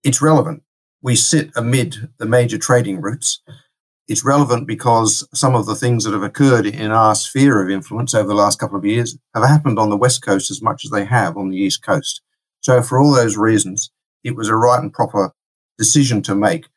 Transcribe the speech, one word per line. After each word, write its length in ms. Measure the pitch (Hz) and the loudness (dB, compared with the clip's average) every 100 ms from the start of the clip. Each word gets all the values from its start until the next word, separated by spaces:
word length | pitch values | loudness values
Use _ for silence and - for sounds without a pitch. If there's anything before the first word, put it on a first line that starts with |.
It's 180 | 139 127 | 0 2
relevant. 420 | 151 156 160 - _ _ _ _ | 4 4 2 -8 _ _ _ _
We 140 | 127 | -2
sit 340 | 120 - 160 - | 0 2 0 0
amid 540 | 117 117 131 160 107 110 _ | -6 0 0 -2 -8 -16 _
the 80 | |
major 320 | 110 123 120 110 | 0 2 2 -2
trading 420 | - 123 101 92 | 0 0 0 -6
routes. 420 | 92 131 - - _ - _ _ _ _ - | -6 -6 -6 -8 _ -20 _ _ _ _ -8
It's 160 | 110 | -4
relevant 420 | 135 143 139 123 123 | 0 2 2 -2 -4
because 580 | 110 123 117 110 - - | -4 2 2 2 -2 -6
some 220 | - 135 | -2 0
of 100 | 120 | 0
the 100 | 104 | -2
things 280 | 101 123 117 | -2 -2 0
that 80 | 107 | -2
have 120 | 101 | -4
occurred 420 | 98 - 139 120 | -6 2 4 4
in 260 | 104 104 107 | 0 -4 -2
our 240 | 110 110 | 2 4
sphere 460 | 107 - 131 139 110 | 2 -4 2 4 4
of 60 | 95 | 0
influence 440 | 98 - 107 127 | -4 -6 -8 -2
over 140 | 110 101 | -2 0
the 80 | |
last 240 | 104 101 - | 0 0 0
couple 160 | 110 | -6
of 80 | 98 | -4
years 340 | 101 117 117 - _ | -2 -2 -4 -10 _
have 120 | 110 | 0
happened 340 | 120 151 147 110 | 4 4 2 0
on 100 | 107 | 0
the 60 | |
West 260 | 101 127 - | 2 0 0
Coast 300 | - 98 - | -2 -2 -2
as 100 | 95 | -4
much 220 | 113 - | -6 -6
as 80 | 147 | -6
they 140 | 104 | -6
have 320 | 98 120 92 85 | -2 0 -2 -4
on 140 | 95 | -6
the 60 | 95 | -2
East 260 | 98 - | -2 -4
Coast. 380 | - 156 - - _ _ _ _ | -4 -4 -4 -12 _ _ _ _
So 220 | - 127 | 0 0
for 180 | 123 127 | 2 2
all 140 | 147 | 4
those 240 | 135 110 104 | 4 2 0
reasons, 540 | 110 107 92 98 - _ _ _ | 2 2 0 -8 -10 _ _ _
it 100 | 123 | -10
was 140 | 117 107 | -6 -2
a 80 | 110 | 2
right 240 | 120 123 | 2 2
and 100 | 110 | -2
proper 400 | - 120 104 92 _ _ _ _ - | -4 -4 -2 -4 _ _ _ _ -4
decision 440 | 107 - 135 107 | 0 2 2 0
to 120 | 101 | -2
make 320 | 101 104 117 - | 0 0 -2 -8